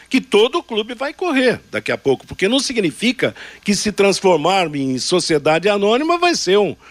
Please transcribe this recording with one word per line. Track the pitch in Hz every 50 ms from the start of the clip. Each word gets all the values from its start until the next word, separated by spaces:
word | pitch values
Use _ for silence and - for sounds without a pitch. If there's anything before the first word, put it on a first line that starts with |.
| - -
que | - 247
todo | 185 - - 392 226 262 294 349 -
clube | - 233 208 220 233 247
vai | 220 269 302 -
correr | - 381 349 269 269 254 - - - - -
daqui | - 107 - -
a | 120 113
pouco, | - 139 - - -
porque | - - - 180
não | 202 254 277
significa | 240 - 247 233 196 151 - - 208 247 254 - 151 117 - - - - - - -
que | 208 202
se | - - 214
transformar | 196 - 196 196 180 - - 185 175 151 147 175 190 196 175 156 147
em | 143 135 131 131
sociedade | 120 - - 180 180 - - 165 143 135 156 156 165 170 208
anônima | 202 208 202 208 226 262 311 330 339
vai | 339 349 349 330
ser | - - 175 190
um, | 208 202 156 110 - - -